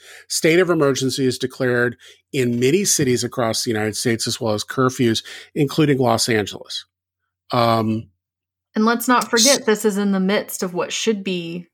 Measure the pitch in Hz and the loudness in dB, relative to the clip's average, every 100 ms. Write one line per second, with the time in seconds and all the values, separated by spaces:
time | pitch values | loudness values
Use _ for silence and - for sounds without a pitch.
0 | - - - - 165 165 180 170 143 131 | -18 -20 -8 -2 2 4 4 2 2 2
1 | 131 123 131 123 127 - 127 123 120 120 | -2 0 0 0 -4 -2 -2 0 0 -4
2 | - - _ 147 123 120 127 175 202 - | -14 -20 _ -2 0 2 2 2 2 0
3 | 135 120 120 - 113 110 - 110 107 104 | 2 0 -2 -2 -2 -2 -2 -2 -2 -2
4 | 127 113 - - 113 107 - - 127 127 | 0 0 -2 -4 -2 -2 -4 0 0 2
5 | 120 110 - - - - 143 - 151 135 | 0 0 -4 -14 -10 -2 -2 2 2 4
6 | 127 113 - 110 98 - - - - _ | 2 2 2 0 -2 -8 -12 -14 -14 _
7 | _ _ _ _ - 127 117 113 110 110 | _ _ _ _ -4 0 2 2 0 -4
8 | 107 _ _ _ _ _ _ - 214 233 | -6 _ _ _ _ _ _ -2 0 0
9 | 233 247 214 233 233 285 - 208 220 196 | 0 0 2 2 4 2 2 0 0 0
10 | 202 196 190 208 - - 185 175 - - | 0 0 0 0 -4 -6 -6 -4 -6 -4
11 | - 214 196 180 165 170 175 | -2 -2 -2 -4 -6 -10 -12